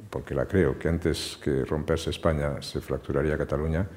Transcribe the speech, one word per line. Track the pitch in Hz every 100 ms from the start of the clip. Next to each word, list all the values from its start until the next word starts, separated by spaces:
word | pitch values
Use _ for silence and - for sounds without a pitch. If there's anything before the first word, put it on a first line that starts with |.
| 107
porque | 65 -
la | 69 64
creo, | 98 76 67
que | 78
antes | 82 82 - - -
que | - 67
romperse | 64 78 76 80 80
España | - 87 78 73 67
se | - 73
fracturaría | - 67 - 69 76 73
Cataluña | 69 71 80 80 95